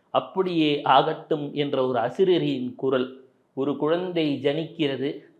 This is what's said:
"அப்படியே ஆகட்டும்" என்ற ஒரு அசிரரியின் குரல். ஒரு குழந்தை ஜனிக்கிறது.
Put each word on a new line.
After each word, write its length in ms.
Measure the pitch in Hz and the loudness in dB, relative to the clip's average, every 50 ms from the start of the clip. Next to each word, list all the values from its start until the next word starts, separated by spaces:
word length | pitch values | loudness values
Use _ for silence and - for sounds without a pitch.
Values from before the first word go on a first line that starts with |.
| _ _ | _ _
"அப்படியே 720 | - 127 - - - 190 185 185 175 160 156 151 143 143 | -2 -2 -2 -2 -2 -2 -2 0 2 2 2 2 2 2
ஆகட்டும்" 720 | 143 135 131 139 151 156 160 156 - - 160 151 147 143 - | 4 4 6 6 6 4 0 -6 -4 -4 -4 -4 -4 -4 -4
என்ற 340 | 143 147 143 139 135 131 127 | -4 -4 -2 0 0 0 0
ஒரு 120 | 127 117 | 0 0
அசிரரியின் 760 | 113 127 - - 190 180 180 160 147 147 139 127 127 123 113 | -2 -2 0 2 4 4 4 4 2 0 -2 -2 -4 -6 -6
குரல். 480 | - - 131 135 127 123 127 - - - - _ _ _ _ _ | -4 -2 0 0 0 0 -2 -8 -14 -20 -20 _ _ _ _ _
ஒரு 240 | 135 135 147 135 - | -4 -2 -2 -2 0
குழந்தை 640 | 156 151 165 175 185 185 170 165 156 151 139 127 120 | 0 0 0 0 -2 -2 -2 -2 0 0 0 0 0
ஜனிக்கிறது. 840 | 143 143 160 165 - - 170 156 135 135 127 135 143 - - - - _ _ | 0 0 -2 -4 -6 -4 -2 -2 -2 -2 -2 -4 -4 -6 -6 -12 -20 _ _